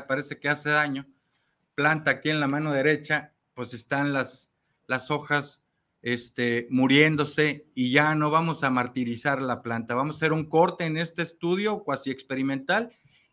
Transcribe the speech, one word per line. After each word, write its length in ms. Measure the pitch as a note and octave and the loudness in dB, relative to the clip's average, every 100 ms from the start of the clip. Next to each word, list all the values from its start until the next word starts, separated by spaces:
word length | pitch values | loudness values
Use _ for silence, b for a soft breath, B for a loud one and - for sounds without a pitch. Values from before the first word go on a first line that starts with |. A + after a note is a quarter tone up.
parece 380 | - C3+ C#3+ D3 | 0 -4 -4 -6
que 100 | C#3+ | -4
hace 200 | D3 D3+ | -2 0
daño, 380 | D3+ D3 C3+ C#3 _ _ _ _ _ _ | 2 2 -4 -8 _ _ _ _ _ _
planta 380 | - D3 D#3 D3+ | 0 2 2 0
aquí 180 | C3 D3+ | 0 0
en 100 | D#3 | 0
la 80 | C#3 | 0
mano 240 | C#3+ D#3 | 0 0
derecha, 600 | C#3 C#3+ D3 D3+ D3+ D3 _ _ - | 2 2 2 0 -4 -4 _ _ -12
pues, 180 | A2+ | -12
están 400 | A#2 - C#3 C#3+ | -12 -6 -2 0
las, 380 | C#3 B2 - - _ _ _ - | 0 -4 -8 -20 _ _ _ -6
las 240 | B2+ - | -6 -2
hojas, 540 | D3 D3 D3 C#3+ - _ _ _ _ | -4 0 -2 -2 -14 _ _ _ _
este, 640 | A#2+ A#2+ A#2+ - A#2+ A#2 A#2+ | -4 -4 -4 -2 0 0 0
muriéndose, 960 | B2+ C3 C#3 D#3 D3+ D3 - D3+ C#3+ - | 2 6 6 6 4 0 2 0 0 -10
y 160 | - B2 | -4 2
ya 220 | C#3 D3+ | 4 4
no 160 | D#3 D3+ | 2 2
vamos 340 | D#3 E3 D3+ | 2 0 0
a 60 | C#3 | 0
martirizar 720 | B2+ B2 B2+ A#2+ A#2 D3 C3+ | 0 -2 -4 -4 -2 -2 0
la 220 | C3 A#2+ | -2 -4
planta. 320 | A#2 A#2 A2+ B2 | -4 -6 -2 -2
Vamos 200 | D3 D3+ | -2 0
a 40 | |
hacer 140 | D#3+ | 0
un 120 | D#3+ D#3 | 0 2
corte 380 | D#3+ F3 F3 E3 | 4 4 2 -4
en 120 | D#3 | -2
este 260 | E3 - | -4 -4
estudio 600 | D#3+ - E3+ F#3 G#3+ G#3 | -8 -4 -2 0 0 -2
cuasi 280 | - C3+ C#3 | -4 -4 -4
experimental 840 | B2+ - C3+ C3+ C3+ C3+ G3 A#3 b b b b | -8 -6 -2 -2 -2 0 -2 -2 b b b b